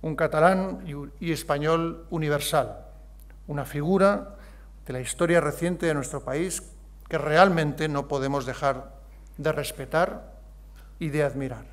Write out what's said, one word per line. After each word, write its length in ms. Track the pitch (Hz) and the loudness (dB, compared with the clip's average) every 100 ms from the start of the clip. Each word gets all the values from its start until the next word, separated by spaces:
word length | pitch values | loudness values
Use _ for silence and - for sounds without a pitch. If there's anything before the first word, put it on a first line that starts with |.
un 120 | 160 | -4
catalán 680 | 147 156 156 165 190 190 185 185 | 0 0 4 4 4 0 -6 -10
y, 420 | 143 143 - 170 | -10 -12 -8 -4
y 40 | |
español 720 | 160 - 143 151 165 165 170 - | -4 -2 0 2 2 0 -6 -8
universal, 760 | 170 151 147 - 156 127 - - - - - - - - | -4 0 0 2 0 0 -6 -16 -20 -20 -20 -20 -20 -10
una 180 | 147 | -8
figura 720 | 139 147 151 190 196 202 - - - - - - | -6 -4 0 4 4 4 -4 -16 -20 -20 -20 -18
de 80 | - | -10
la 80 | 127 | -8
historia 400 | 123 - 175 170 | -6 0 4 4
reciente 460 | 151 143 170 175 170 | 4 -2 -2 0 0
de 80 | |
nuestro 280 | 147 131 143 | 0 -2 -8
país 400 | 127 139 180 170 - - - - - | -4 -4 -2 -6 -12 -20 -20 -20 -6
que 80 | 160 | -4
realmente 720 | 143 156 196 170 151 143 156 | 2 8 8 8 2 0 -2
no 180 | 143 139 | -2 -2
podemos 380 | 143 135 139 | -2 0 -2
dejar 480 | 123 127 143 127 - - - - - - | -4 -2 -2 -2 -6 -18 -20 -20 -20 -6
de 120 | 151 | -2
respetar 840 | 151 139 - 131 156 190 - - - - - - - - - | -2 -4 -8 -2 0 0 -2 -14 -20 -20 -20 -20 -20 -20 -8
y 100 | 165 | -4
de 160 | 147 | 0
admirar. 400 | 143 139 135 117 113 | 0 -2 -6 -8 -14